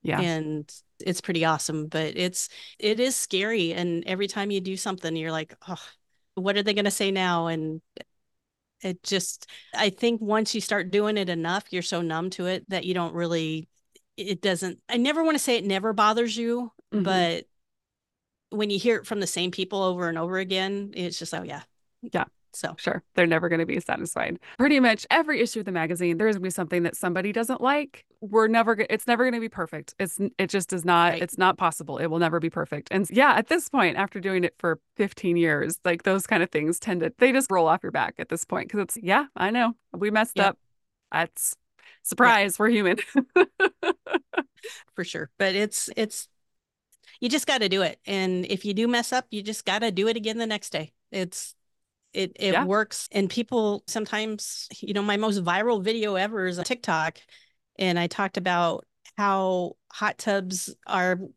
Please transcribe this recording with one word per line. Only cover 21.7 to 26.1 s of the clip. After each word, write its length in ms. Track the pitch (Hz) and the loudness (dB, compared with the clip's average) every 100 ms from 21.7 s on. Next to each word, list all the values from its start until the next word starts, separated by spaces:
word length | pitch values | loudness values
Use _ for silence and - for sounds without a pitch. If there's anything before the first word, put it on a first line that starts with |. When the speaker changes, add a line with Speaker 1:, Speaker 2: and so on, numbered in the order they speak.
| _ _ _ | _ _ _
Speaker 1:
Yeah. 240 | 233 180 - _ _ | -6 -4 -4 _ _
Speaker 2:
So. 200 | - 160 165 | -8 -8 -4
Speaker 1:
Sure. 240 | - 180 - | -4 -4 -4
They're 120 | - 175 | 2 4
never 240 | 160 170 | 4 2
gonna 160 | 165 165 | 0 0
be 120 | - | -2
satisfied. 600 | - - 170 - - 175 - - | -2 -4 -2 -4 -4 -4 -12 0
Pretty 240 | 277 285 | 4 6
much 260 | 254 220 - | 6 2 2
every 320 | 302 311 285 | 2 2 0
issue 160 | 233 226 | 0 -2
of 80 | 202 | -4
the 40 | |
magazine, 440 | 180 160 175 175 | -2 -2 0 0